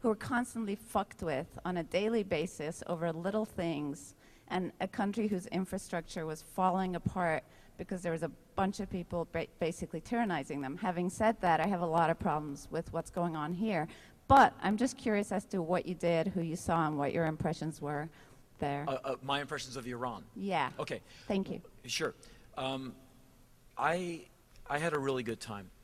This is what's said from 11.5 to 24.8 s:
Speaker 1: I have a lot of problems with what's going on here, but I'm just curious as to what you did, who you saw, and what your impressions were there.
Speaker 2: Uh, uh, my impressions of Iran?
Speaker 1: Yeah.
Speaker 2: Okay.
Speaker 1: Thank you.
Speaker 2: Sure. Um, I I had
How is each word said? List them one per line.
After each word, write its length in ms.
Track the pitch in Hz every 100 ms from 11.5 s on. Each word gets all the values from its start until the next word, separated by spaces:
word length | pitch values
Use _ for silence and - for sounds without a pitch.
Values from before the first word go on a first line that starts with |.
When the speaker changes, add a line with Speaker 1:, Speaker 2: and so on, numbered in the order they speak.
| 160
Speaker 1:
I 40 | 175
have 140 | 185
a 40 | 170
lot 240 | 165 160
of 100 | 165
problems 480 | 185 151 151 143 -
with 220 | 156 170
what's 180 | 160 160
going 280 | - 175 160
on 160 | 151
here, 340 | 175 220 180 160 - - - -
but 260 | 269 226 -
I'm 140 | 185 202
just 220 | 247 -
curious 340 | 247 208 208
as 140 | 185 -
to 160 | 190
what 240 | 160 180 -
you 100 | 175
did, 320 | 170 165 170
who 140 | 180
you 160 | 165 165
saw, 300 | - 165 156
and 100 | 151
what 160 | 143
your 120 | - 160
impressions 560 | 156 165 160 156 151
were 280 | 143 147 160 - - - - -
there. 240 | 143 143 143
Speaker 2:
Uh, 120 | 135 135
uh, 100 | 127
my 160 | 135 139
impressions 380 | 143 143 127 127
of 100 | 120
Iran? 380 | 123 123 104 - -
Speaker 1:
Yeah. 360 | 196 170 131 -
Speaker 2:
Okay. 220 | 147 120 - - -
Speaker 1:
Thank 240 | 196 190
you. 120 | - - - -
Speaker 2:
Sure. 280 | - 151 - - - - -
Um, 360 | 131 135 131 - - - - - - - - -
I 480 | 139 175 175 165 - - _ - -
I 80 |
had 140 | 143